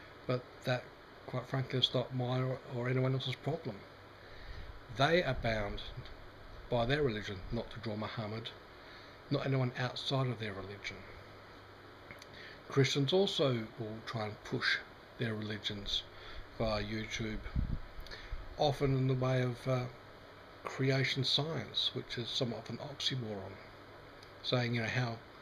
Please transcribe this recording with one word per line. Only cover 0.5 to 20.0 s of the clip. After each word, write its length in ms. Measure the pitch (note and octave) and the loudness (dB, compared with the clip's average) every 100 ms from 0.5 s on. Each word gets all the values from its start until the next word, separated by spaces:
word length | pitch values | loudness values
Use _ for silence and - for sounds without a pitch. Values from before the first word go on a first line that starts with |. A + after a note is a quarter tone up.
| - | -4
that, 200 | - B2 - - - - - | 0 0 -2 -16 -18 -14 -6
quite 200 | B2+ B2 | -4 0
frankly, 320 | C3+ C3 C3 | 0 2 2
is 160 | - | 4
not 200 | B2+ A#2 | 2 0
my 260 | B2+ B2 B2+ | 0 2 2
or, 180 | C3 C3 - | 2 -2 -4
or 140 | B2+ B2 | -2 2
anyone 240 | C3 C3 | 4 4
else's 220 | C3 C3 - | 2 0 -2
problem. 400 | - E3 B2+ G2 - - - - - - - - - - - A2+ | -2 -2 -4 -8 -12 -18 -18 -16 -14 -12 -10 -10 -10 -10 -4 4
They 240 | D3 E3+ | 8 8
are 140 | D#3 B2+ | 6 2
bound 380 | A#2 A2 G2+ G#2 - - - - - - - - - | 2 2 0 -2 -6 -8 -10 -10 -14 -14 -14 -10 0
by 160 | A#2+ | 4
their 180 | A#2 D3 | 4 4
religion 380 | C3+ G#2+ G2+ F#2+ - | 4 2 -2 -4 -2
not 200 | A2+ - | -2 -4
to 80 | G#2+ | -4
draw 180 | A2 G#2+ | -4 -2
Muhammad, 540 | G#2+ - G#2 A2 - - - - - - - - - | -2 -2 -2 -4 -6 -10 -16 -18 -16 -16 -16 -10 0
not 160 | C3+ C3+ | 0 4
anyone 260 | C3+ B2 B2+ | 4 4 2
outside 480 | B2+ - - C3+ B2+ | -2 0 0 2 2
of 140 | G#2+ | 0
their 120 | A2 | -4
religion. 440 | G2 F#2+ G2 - F#2 - - - - - - - - - - - - - - - - - | -4 -6 -6 -8 -8 -12 -14 -14 -16 -16 -16 -18 -18 -18 -16 -14 -14 -14 -14 -14 -14 2
Christians 440 | C#3 C3 D3 C3+ | 6 6 6 6
also 540 | F#3 G3 - C#3+ A#2+ A2 - | 6 6 6 4 4 0 -6
will 200 | A2 A2 - | -6 -6 -4
try 200 | A#2 G#2+ | -2 -2
and 180 | G#2+ | -4
push 340 | - B2 - - - - - - | -2 2 4 2 0 -16 -10 -4
their 160 | A#2 | -2
religions 680 | G#2+ G#2 G#2 - G2+ - - - - - - - - | 0 -2 -4 -4 -4 -2 -2 -2 -12 -12 -10 -8 -2
via 240 | A2+ G#2+ | 0 2
YouTube, 560 | G#2 A2 A2 - A2 G#2 - - - - - - - - - - - - | 0 -2 -2 -2 -2 -2 0 2 2 0 -4 -10 -10 -8 -6 -6 -4 4
often 380 | D3+ C3+ C#3 C3+ | 4 6 4 6
in 100 | C3 | 6
the 80 | |
way 280 | C3 B2+ C3 | 4 4 6
of, 260 | B2+ A#2+ C3 | 4 2 2
uh, 160 | B2+ B2+ - | 2 2 -6